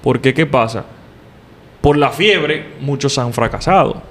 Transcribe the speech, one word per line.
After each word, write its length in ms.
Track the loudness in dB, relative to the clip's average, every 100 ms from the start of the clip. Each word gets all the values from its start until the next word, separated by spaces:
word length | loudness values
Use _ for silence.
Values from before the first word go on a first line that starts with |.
Porque, 300 | 0 0 0
¿qué 120 | 0 0
pasa? 380 | 0 0 -4 -12 -20 -20 -20 -20 -20 -20 -20 -20 0
Por 160 | 2 4
la 140 | 0
fiebre, 560 | 2 2 2 0 -4 -6 -10
muchos 380 | -6 -2 -2 -2
han 140 | -2
fracasado. 680 | -2 -2 -2 2 2 2 -2 -12